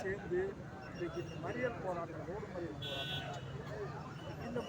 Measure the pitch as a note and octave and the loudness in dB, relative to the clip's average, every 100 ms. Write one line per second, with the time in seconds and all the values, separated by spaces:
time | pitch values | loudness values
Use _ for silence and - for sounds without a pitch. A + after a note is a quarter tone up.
0 | G3 G3 F#3+ F3+ G3 G3+ - - - - | 2 2 4 4 4 2 -4 -6 -6 -2
1 | E4 F4 - D#3 E3+ A#3+ B3 - F#3+ F3 | 0 0 -2 0 0 4 2 4 2 2
2 | E3+ E3 D#3+ G3+ G3 F#3+ E3 D3+ - - | 0 -2 -2 -2 -2 -2 -2 -2 -2 0
3 | - - - - - - G#4+ G#4+ G4 - | 0 0 0 -2 -2 -4 -2 -2 -2 -2
4 | - - - - A#3 A#3+ | -4 -4 -4 -2 0 0